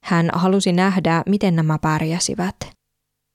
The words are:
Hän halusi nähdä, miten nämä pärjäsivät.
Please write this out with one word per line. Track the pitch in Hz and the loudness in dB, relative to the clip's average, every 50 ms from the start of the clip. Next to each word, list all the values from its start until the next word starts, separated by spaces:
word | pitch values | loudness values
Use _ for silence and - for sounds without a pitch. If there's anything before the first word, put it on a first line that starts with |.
| _ | _
Hän | - 185 170 165 170 - | 0 0 2 2 2 0
halusi | 175 175 190 190 202 190 196 175 | 0 0 2 2 2 2 2 2
nähdä, | 175 185 196 185 190 165 165 165 165 - | 2 2 2 2 0 0 2 0 0 0
miten | - 196 202 - 190 175 | 0 0 0 2 2 2
nämä | 160 160 156 156 156 | 2 2 0 0 0
pärjäsivät. | - 160 156 156 160 160 160 175 - - - 214 - 294 302 _ - - - _ _ _ _ _ _ _ _ _ _ _ _ | 0 -2 -2 0 -2 -2 -2 -4 -4 -4 -4 -4 -4 -6 -6 _ -16 -18 -18 _ _ _ _ _ _ _ _ _ _ _ _